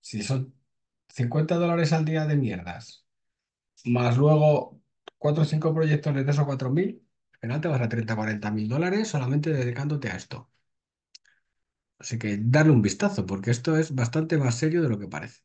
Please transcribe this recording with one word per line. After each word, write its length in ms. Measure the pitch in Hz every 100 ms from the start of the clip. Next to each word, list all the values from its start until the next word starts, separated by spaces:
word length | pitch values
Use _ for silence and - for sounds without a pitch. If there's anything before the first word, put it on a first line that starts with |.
Si 220 | - 110
son 300 | - 135 131 _ _ _ _ _ _
cincuenta 460 | - 120 151 156 170
dólares 380 | 170 170 156
al 120 | 160 156
día 200 | 160 156
de 100 | 147
mierdas, 680 | 120 92 87 85 - - _ _ _ _ _ _ _ _ 120
más 320 | 123 120 120
luego 640 | 147 156 151 147 - - _ _ - _
cuatro 240 | 147 151
o 20 | 156
cinco 260 | 156 160 156
proyectos 400 | 156 147 151 139
de 80 | 135
tres 140 | 143
o 60 | 143
cuatro 240 | 135 127
mil, 360 | 143 202 - _ _ _
al 60 | _
final 200 | 117 139
te 60 | 165
vas 120 | 139
a 80 | 120
treinta, 260 | 117 110 110
cuarenta 340 | 107 104 107
mil 180 | 107 107
dólares 380 | 135 175 202 220
solamente 420 | 147 127 143 151
dedicándote 560 | 143 123 123 143 151 117
a 40 | 92
esto. 340 | - - - _ _ _ _ _ _ - _ _ _ _ _ _ _ _
Así 140 | - 113
que 160 | 107 101
darle 300 | 113 135 156
un 80 | 131
vistazo, 440 | 101 - 202 - -
porque 260 | 98 98
esto 260 | 117 - 160
es 180 | 156 131
bastante 420 | 117 156 160 160
más 180 | 135 117
serio 260 | 160 170
de 80 | 156
lo 100 | 104
que 80 | 98
parece. 340 | - - -